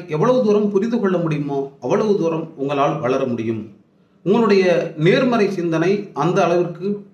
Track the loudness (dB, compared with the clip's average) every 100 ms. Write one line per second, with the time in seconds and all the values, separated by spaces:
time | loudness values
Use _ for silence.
0 | -4 -2 2 2 4 2 2 0 0 0
1 | 0 0 -2 -2 -2 -4 -6 -8 -2 0
2 | 2 0 0 -4 -8 -6 -4 0 0 0
3 | -2 0 -2 -4 -4 -6 -8 -18 _ _
4 | _ _ 0 2 4 4 4 2 -2 0
5 | 2 4 2 2 0 0 -2 0 0 0
6 | -4 -4 0 2 2 2 0 -4 -6 -6
7 | -8